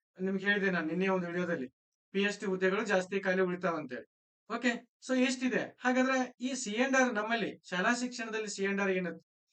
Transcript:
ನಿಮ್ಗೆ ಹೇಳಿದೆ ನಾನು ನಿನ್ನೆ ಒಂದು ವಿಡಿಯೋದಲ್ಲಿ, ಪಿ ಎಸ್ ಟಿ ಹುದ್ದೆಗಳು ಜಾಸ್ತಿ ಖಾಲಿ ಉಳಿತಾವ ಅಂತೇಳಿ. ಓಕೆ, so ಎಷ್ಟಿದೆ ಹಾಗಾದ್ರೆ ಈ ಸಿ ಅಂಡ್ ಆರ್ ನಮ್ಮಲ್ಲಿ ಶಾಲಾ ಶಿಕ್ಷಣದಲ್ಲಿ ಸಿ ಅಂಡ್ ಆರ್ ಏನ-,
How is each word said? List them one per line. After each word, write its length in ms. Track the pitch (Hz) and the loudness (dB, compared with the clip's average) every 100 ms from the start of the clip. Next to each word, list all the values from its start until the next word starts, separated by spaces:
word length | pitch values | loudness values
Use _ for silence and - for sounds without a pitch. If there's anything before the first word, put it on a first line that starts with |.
| _ - | _ -6
ನಿಮ್ಗೆ 240 | 190 190 | -2 0
ಹೇಳಿದೆ 260 | 196 202 190 | 2 2 2
ನಾನು 160 | 175 156 | 0 0
ನಿನ್ನೆ 220 | 175 190 | 0 2
ಒಂದು 180 | 185 175 | 2 0
ವಿಡಿಯೋದಲ್ಲಿ, 420 | 175 170 160 127 - _ _ _ | -2 -2 -2 -6 -12 _ _ _
ಪಿ 120 | 190 | 0
ಎಸ್ 180 | 202 202 | 0 -2
ಟಿ 60 | 208 | -4
ಹುದ್ದೆಗಳು 380 | 185 185 196 | 0 2 2
ಜಾಸ್ತಿ 360 | 220 190 180 196 | 2 0 0 -2
ಖಾಲಿ 200 | 190 185 | 0 2
ಉಳಿತಾವ 360 | 185 180 165 160 | 2 0 -2 -2
ಅಂತೇಳಿ. 340 | 131 123 - _ _ _ - 233 | -6 -10 -12 _ _ _ -8 -2
ಓಕೆ, 120 | 247 240 - _ - | 0 -2 -6 _ -2
so 140 | 254 | 2
ಎಷ್ಟಿದೆ 540 | 262 254 254 196 147 - | 2 2 0 0 -2 -4
ಹಾಗಾದ್ರೆ 540 | 254 254 262 262 247 - | 0 2 4 2 0 -4
ಈ 140 | 247 | -4
ಸಿ 280 | 262 196 214 | -4 -4 0
ಅಂಡ್ 140 | 262 262 | 2 4
ಆರ್ 180 | 247 | 4
ನಮ್ಮಲ್ಲಿ 460 | 208 214 233 185 - - | 2 -2 -2 -2 -6 -6
ಶಾಲಾ 240 | 185 208 | 0 2
ಶಿಕ್ಷಣದಲ್ಲಿ 540 | 247 247 240 226 214 214 | 2 -2 -6 -6 -4 -6
ಸಿ 180 | 202 196 | -2 -2
ಅಂಡ್ 140 | 196 | 0
ಆರ್ 100 | 196 | 0
ಏನ-, 340 | 185 175 - - _ _ | 0 -2 -8 -16 _ _